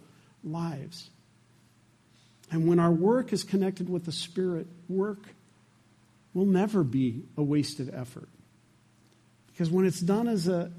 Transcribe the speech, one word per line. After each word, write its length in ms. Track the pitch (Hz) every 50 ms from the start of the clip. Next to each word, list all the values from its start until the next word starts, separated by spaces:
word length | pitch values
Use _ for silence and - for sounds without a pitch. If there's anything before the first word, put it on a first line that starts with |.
| - - _ _ _ _ _ _ -
lives. 640 | 156 156 165 170 165 151 135 143 156 - - - - _ _ _ _ _ _ _ _ _ _ _ _ _ _ _ _ _ _ _ _ _ _ _ _ _ _ - -
And 180 | 160 165 160
when 120 | 170 175 175
our 120 | 170 170
work 420 | 170 160 175 208 240 254 240 - 214
is 100 | 185 -
connected 460 | - 196 190 185 190 196 - 180 180
with 160 | 180 175 175
the 80 | 165 -
Spirit, 540 | - - - - 185 185 185 175 160 - - - - -
work 320 | - 180 190 196 214 202 202 - - - _ _ _ _ _ _ _ _ _ _ _ _ _ _ _ _ _ _ _ -
will 120 | 180 196
never 380 | 202 185 180 202 214 214 190 156
be 400 | 123 113 135 131 123 110 131 185 - -
a 80 | - 147
wasted 500 | 139 147 147 135 - - - 127 131 -
effort. 360 | 127 123 - - - - - _ _ - _ _ _ _ _ _ _ _ _ _ _ _ _ _ _ _ _ _ _ _
Because 220 | _ - - 175 160
when 160 | 175 185 190
it's 140 | 185 - -
done 280 | 175 170 196 220 233
as 200 | 233 226 190 165
an 260 | 180 185 170 175 170 170